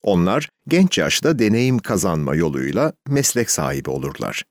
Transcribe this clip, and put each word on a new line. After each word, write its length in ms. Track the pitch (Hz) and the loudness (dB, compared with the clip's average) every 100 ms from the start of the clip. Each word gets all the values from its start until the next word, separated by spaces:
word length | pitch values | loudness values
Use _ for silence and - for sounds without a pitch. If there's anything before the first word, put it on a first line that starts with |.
Onlar 480 | 104 92 87 120 - _ - | 2 2 2 0 -4 _ 0
genç 300 | 165 190 - | 2 4 2
yaşta 420 | 73 - 156 143 | 0 0 0 2
deneyim 400 | 107 113 127 127 | 2 4 2 0
kazanma 560 | - 101 95 80 69 76 | 0 0 0 0 0 0
yoluyla 580 | 85 69 67 95 151 - - | 0 -2 -4 -2 -2 -4 -4
meslek 440 | 139 135 233 233 | -2 0 -2 -2
sahibi 380 | - 139 139 139 | -2 -2 -4 -6
olurlar. 540 | 135 71 - - - - | -6 -6 -8 -8 -8 -14